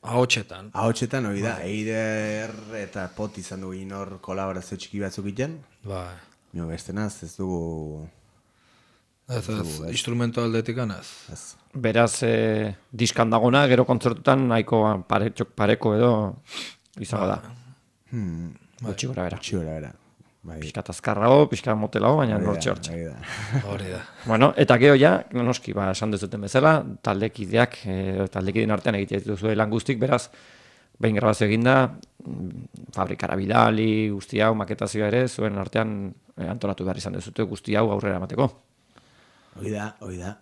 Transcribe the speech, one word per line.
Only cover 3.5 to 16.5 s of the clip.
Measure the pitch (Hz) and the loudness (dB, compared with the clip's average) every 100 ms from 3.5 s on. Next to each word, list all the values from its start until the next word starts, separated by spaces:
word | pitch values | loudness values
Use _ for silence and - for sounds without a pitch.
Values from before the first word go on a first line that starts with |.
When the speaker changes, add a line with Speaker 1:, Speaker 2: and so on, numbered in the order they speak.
| 95 | -10
Speaker 2:
dugu | 95 | -10
ginen | 95 95 | -10 -10
hor | 98 98 95 | -10 -10 -12
kolaborazio | - 95 95 92 90 92 | -10 -6 -4 -6 -8 -12
txiki | - 101 | -10 -6
batzuk | 101 98 101 | -6 -6 -8
egiten. | 98 139 165 - _ | -4 -6 -6 -18 _
Speaker 1:
Bai. | 101 95 90 87 - _ _ | -10 -10 -10 -14 -20 _ _
Speaker 2:
Baina | 87 82 | -10 -8
bestenaz | 82 - 95 107 - | -8 -8 -6 -6 -8
ez | 82 - | -16 -8
dugu | 95 90 82 80 78 76 82 _ _ _ _ _ _ _ _ _ _ _ - | -4 -4 -4 -6 -8 -10 -14 _ _ _ _ _ _ _ _ _ _ _ -8
Speaker 1:
Ez, | 123 | -8
ez, | 87 | -4
Speaker 2:
ez | 110 | -6
dugu, | 82 78 | -4 -8
ez. | 78 | -6
Speaker 1:
instrumento | 120 - 120 120 117 | -6 -4 -2 -2 0
aldetik | 117 113 117 117 | 0 0 -2 -4
ez. | 117 92 - - - | -4 -6 -12 -20 -18
Speaker 2:
Ez. | - - - _ | -16 -16 -20 _
Speaker 3:
Beraz, | 143 117 113 117 - | -2 2 4 4 4
eh, | 117 113 113 110 107 98 _ | 2 2 2 2 -2 -6 _
diskan | 117 120 - 113 | -2 0 2 4
dagona, | 113 120 131 143 | 4 6 6 6
gero | 123 | 6
kontzertutan | 123 120 127 117 - 135 127 | 6 2 0 0 4 4 4
nahiko | 113 104 113 107 101 87 | 2 4 4 4 2 0
paretxok | 104 107 - - | 0 0 -2 -8
pareko | - 104 110 113 | 0 2 4 4
edo | 107 120 110 104 - - | 4 4 4 0 -4 -12